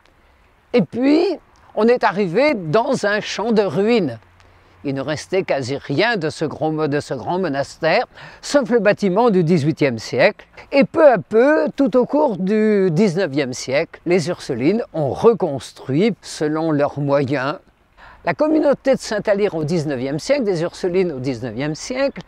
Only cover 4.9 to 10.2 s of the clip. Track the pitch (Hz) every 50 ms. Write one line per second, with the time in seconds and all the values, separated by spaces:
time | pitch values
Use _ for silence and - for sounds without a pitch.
4.9 | 135 135 131 131 - 113 - - 180 190 151 - 165 139 131 113 139 127 - -
5.9 | 147 135 202 240 240 190 156 151 - - 165 143 127 - 156 156 156 151 156 147
6.9 | 139 147 - - 147 123 107 117 170 185 190 160 135 139 135 - - - 170 160
7.9 | 175 226 254 - - - - - - - - - - 285 254 190 240 240 190 208
8.9 | 202 - - 196 175 202 247 247 190 185 170 151 185 160 127 156 147 - 147 135
9.9 | 120 110 - - - 120